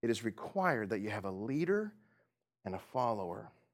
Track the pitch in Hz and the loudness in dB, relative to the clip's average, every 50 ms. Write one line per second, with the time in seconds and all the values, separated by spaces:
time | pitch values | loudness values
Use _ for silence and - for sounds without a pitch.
0 | - 117 117 104 113 113 101 - - - - 196 190 180 147 113 107 95 110 101 | 4 2 2 2 0 -4 -4 -4 -10 -4 -2 2 4 4 4 4 2 0 0 0
1 | 101 107 104 107 95 98 95 95 104 117 135 151 175 170 196 208 214 208 - - | 0 -2 -2 -2 -2 -4 -4 -4 -4 -2 0 0 2 2 2 2 2 -2 -8 -14
2 | _ _ _ _ _ _ _ _ _ _ _ _ _ 95 95 92 - - - 131 | _ _ _ _ _ _ _ _ _ _ _ _ _ -6 -6 -6 -8 -6 -2 0
3 | 123 120 113 104 95 87 87 - - - - _ _ _ | 2 2 2 0 -2 -4 -6 -8 -10 -14 -18 _ _ _